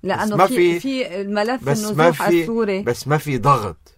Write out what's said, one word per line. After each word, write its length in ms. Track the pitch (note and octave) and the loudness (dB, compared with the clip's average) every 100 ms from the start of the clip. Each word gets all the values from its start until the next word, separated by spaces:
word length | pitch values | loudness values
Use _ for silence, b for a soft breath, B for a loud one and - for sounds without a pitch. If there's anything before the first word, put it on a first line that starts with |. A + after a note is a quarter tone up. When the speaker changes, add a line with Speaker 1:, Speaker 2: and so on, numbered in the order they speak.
Speaker 1:
لأنه 220 | F3+ E3+ | -4 -4
Speaker 2:
بس 80 | G#3 | -2
ما 140 | G#3 F#3+ | 2 2
Speaker 1:
في، 100 | B3+ | 4
Speaker 2:
في، 240 | F3 E3+ | 2 2
Speaker 1:
في 400 | C4+ C4 B3 F3+ | -2 -4 -6 -6
الملف 440 | G3 G#3 G#3 B3+ | -4 -2 -2 -2
Speaker 2:
بس 180 | C3+ - | -2 -2
ما 80 | G#3+ | -2
Speaker 1:
النزوح 380 | D3 E3 D#3 - | 2 2 4 2
Speaker 2:
في، 140 | E3+ | 2
Speaker 1:
السوري. 400 | E3 A3+ A3 F#3+ | 2 -2 -2 -2
Speaker 2:
بس 260 | G3+ A#2+ C3 | -2 -4 -2
ما 100 | D3+ | -2
في 200 | D3 C3 | -2 0
ضغط 380 | A#2+ C3+ G2+ D#2+ _ | 2 2 0 -10 _